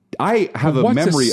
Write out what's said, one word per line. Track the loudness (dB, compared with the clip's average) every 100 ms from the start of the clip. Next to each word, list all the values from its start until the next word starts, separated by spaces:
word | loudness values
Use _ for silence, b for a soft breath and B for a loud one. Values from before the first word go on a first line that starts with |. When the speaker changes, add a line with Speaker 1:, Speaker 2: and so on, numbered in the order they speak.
| _ -6
Speaker 1:
I | -2 0 -2
have | -2 0 2
a |
Speaker 2:
What's | 2
Speaker 1:
memory | 2 0 2 0